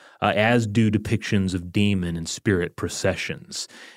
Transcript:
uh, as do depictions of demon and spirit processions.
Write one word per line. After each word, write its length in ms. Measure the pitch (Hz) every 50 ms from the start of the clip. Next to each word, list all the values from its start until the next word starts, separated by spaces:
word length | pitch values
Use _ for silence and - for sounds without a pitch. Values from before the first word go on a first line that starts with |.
| - - - _
uh, 100 | - 101 -
as 320 | 101 107 117 123 123 113
do 240 | 101 101 117 110 107
depictions 600 | 107 110 107 - 117 104 - - 113 101 95 92
of 180 | 90 92 85 90
demon 460 | - 104 101 101 101 92 87 85 85
and 120 | 82 82 -
spirit 480 | - - - 110 98 87 87 80 -
processions. 920 | - - 82 - - - 95 90 - - - 78 - - - - - - - - - - - -